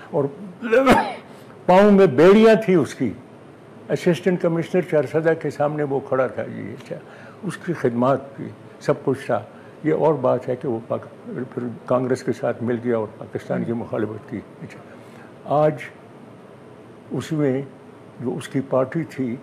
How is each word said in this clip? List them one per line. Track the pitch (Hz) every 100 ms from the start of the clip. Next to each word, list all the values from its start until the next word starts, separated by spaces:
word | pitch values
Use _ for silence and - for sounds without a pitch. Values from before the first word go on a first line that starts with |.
| -
और | 156 139
<coughs> | - - - 226 240 262 - - - - - - - -
पाँव | 185 208
में | 196 190 123
बेड़ियाँ | 175 214 226 220
थी | 196
उसकी। | 180 123 - 117 - - - - - - - -
Assistant | 147 180 165 190 175
Commissioner | 175 165 160 185
Charsada | 165 156 131 156 165
के | 160 151
सामने | - 147 151
वो | 147 135
खड़ा | - 127 127
था | -
जी। | 123 113 101
अच्छा, | - - 160 - - - -
उसकी | 185 - -
खिदमत | 160 127 120 127 131 -
थी, | - 117 - - -
सब | - 143
कुछ | 143 131
था। | - 110 - - - - 156
ये |
और | 156 151
बात | 143 127 123 131
है | 123
कि | 147
वो | 113 117
पाक-, | 117 - - - 165 123
फिर | 123 123 117 -
कांग्रेस | 127 123 127
के | -
साथ | 113 127 113
मिल | 113 117
गया | 123 113
और | 107
पाकिस्तान | - 107 - - 127
की | 117
मुखालिफत | 117 - 127 107 110 -
की। | 101
अच्छा, | - - 85 - - - - - - - - 143
आज | 156 139 - - - - - - - - - - - - -
उसमें | 139 - 160 143 131 139 - - - - -
जो | 120
उसकी | - - 135
पार्टी | 131 131 131 165
थी | 147 - 127 113